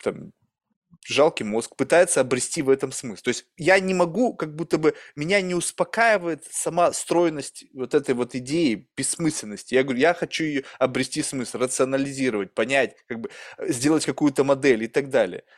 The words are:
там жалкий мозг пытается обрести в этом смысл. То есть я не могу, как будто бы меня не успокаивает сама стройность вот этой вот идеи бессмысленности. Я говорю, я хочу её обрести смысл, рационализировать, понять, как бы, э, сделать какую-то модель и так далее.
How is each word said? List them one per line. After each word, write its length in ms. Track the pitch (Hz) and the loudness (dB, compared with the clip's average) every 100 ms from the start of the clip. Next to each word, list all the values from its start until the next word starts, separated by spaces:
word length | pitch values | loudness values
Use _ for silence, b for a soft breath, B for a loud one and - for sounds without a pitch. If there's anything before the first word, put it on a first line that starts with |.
там 280 | 107 90 - - _ _ _ _ _ - - | -6 -6 -10 -20 _ _ _ _ _ -20 -4
жалкий 380 | 120 151 - 107 | 4 4 2 -2
мозг 300 | 110 - - | -4 -4 -4
пытается 440 | 131 165 180 143 | 4 4 6 2
обрести 400 | 127 123 - 170 | 0 -2 -2 -2
в 80 | 135 | 2
этом 220 | 135 135 | 2 0
смысл. 320 | - - - | -6 -10 -6
То 60 | - | -4
есть 160 | 117 - - | -4 -8 -4
я 220 | 170 196 | 2 4
не 140 | 190 | 2
могу, 420 | 185 175 175 247 - | 0 0 2 0 -2
как 200 | 156 151 | -6 -6
будто 220 | 165 156 | -2 0
бы 160 | 151 B B - | 2 B B -8
меня 260 | 156 202 | 0 0
не 140 | 185 175 | 0 -2
успокаивает 880 | - - 175 - 233 208 170 151 - | -2 -4 -2 2 4 2 0 -6 -8
сама 420 | - 170 170 165 | -6 -2 2 2
стройность 720 | - - 170 175 151 - - - | 0 0 2 2 0 -8 -14 -16
вот 200 | 135 123 151 | -10 -2 0
этой 200 | 143 120 | 2 -2
вот 200 | 120 127 | -2 -6
идеи 540 | 123 165 151 104 - - | -4 0 2 0 -4 -6
бессмысленности. 800 | 131 - 160 - 104 101 - 123 | -6 -2 -2 -4 -8 -12 -2 0
Я 80 | |
говорю, 160 | 135 123 | 0 2
я 140 | 156 175 | 2 2
хочу 300 | 175 - 160 | -4 -4 -4
её 180 | 143 B B | -4 B B
обрести 440 | 127 123 127 151 | -2 0 -4 -4
смысл, 360 | 147 135 113 113 | -4 -6 -6 -4
рационализировать, 920 | 123 - 131 135 139 135 131 107 98 - | -2 0 0 0 -4 -2 -2 -2 -2 -2
понять, 400 | 113 139 113 - - | 0 2 0 -4 -12
как 140 | 117 | -10
бы, 80 | 110 B B B | -10 B B B
э, 140 | - | -6
сделать 320 | 127 143 156 156 | 0 2 2 0
какую-то 380 | - 147 135 139 | 0 2 2 2
модель 380 | 135 139 110 | 2 4 2
и 40 | 113 | 0
так 220 | 151 139 | -2 0
далее. 340 | 131 92 90 b | 2 0 -2 b